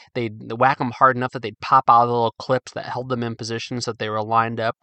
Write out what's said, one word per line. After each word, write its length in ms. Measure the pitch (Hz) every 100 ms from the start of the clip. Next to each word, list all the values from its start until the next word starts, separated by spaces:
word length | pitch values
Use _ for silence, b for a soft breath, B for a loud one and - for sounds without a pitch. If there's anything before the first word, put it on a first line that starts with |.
| B
they'd 380 | 127 117 110 120
whack 300 | 117 131 147
'em 100 | 127
hard 240 | - 131 123
enough 160 | 127
that 120 | 131
they'd 160 | 113 -
pop 240 | - 135 -
out 160 | 117
of 60 | 120
the 40 |
little 220 | 120 113 -
clips 360 | - 127 -
that 140 | - -
held 200 | 120 131
them 160 | 123
in 140 | 117 113
position 420 | 113 113 - 123
so 120 | 117
that 80 | 107
they 100 | 110
were 120 | 107
lined 380 | 107 113 113 113
up 160 | 110 -